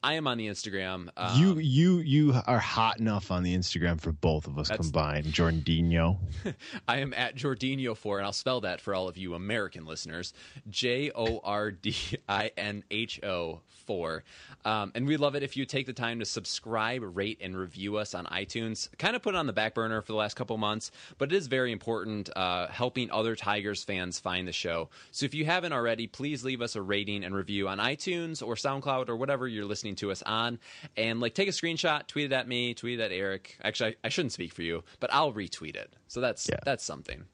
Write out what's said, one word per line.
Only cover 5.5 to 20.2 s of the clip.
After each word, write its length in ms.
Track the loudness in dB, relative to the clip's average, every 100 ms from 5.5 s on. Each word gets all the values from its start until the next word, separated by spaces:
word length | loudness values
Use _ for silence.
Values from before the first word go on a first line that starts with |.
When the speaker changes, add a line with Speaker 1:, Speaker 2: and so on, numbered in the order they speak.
| 4 2 4 4 6 4 4 0 -4 -4
Speaker 1:
<laughs> 340 | -6 -10 -8 0
I 120 | 0
am 140 | 0
at 220 | 0 -2 0
Jordinho 600 | -2 0 0 0 0 -2
four, 200 | -2 0
and 80 | 0
I'll 60 |
spell 300 | -2 0 0
that 180 | -2 -4
for 160 | -2 0
all 140 | -2
of 80 | -4
you 160 | -6
American 520 | -6 -2 -2 -2 -8 -10
listeners. 480 | -10 -8 -8 -8 -12 -20 -18 -10
J 420 | -2 0 2 -2
O 280 | 0 0 0
R 280 | -2 0 -2
D 220 | -2 -4 -2 -4 -6 0
I 220 | 0 0 -2
N 300 | -4 -4 -6
H 320 | -4 -4 -4 -2
O 340 | -2 -2 -6 _ -20 -6
four. 380 | -2 -2 -4 -8 -20 -20 -6 0
Um, 260 | 0 0
and 140 | -2 0
we'd 100 | 4
love 160 | 2 2
it 60 |
if 140 | -4 -4
you 80 | -2
take 200 | -2 -4
the 60 |
time 260 | -4 -4 -2
to 60 | -4
subscribe, 760 | -4 -4 -6 -2 0 0 -2
rate, 360 | -4 -2 -2 -2
and 160 | -8 -6
review 400 | -6 -6 -2 -2
us 160 | -2
on 120 | -6 -4
iTunes. 640 | -4 -4 -4 -4 -4 -8 0
Kind 160 | 0 2
of 60 |
put 100 | 0
it 40 | 0
on 100 | 0
the 60 |
back 200 | 2 0
burner 260 | 0 0 -2
for 100 | -2
the 60 |
last 180 | 0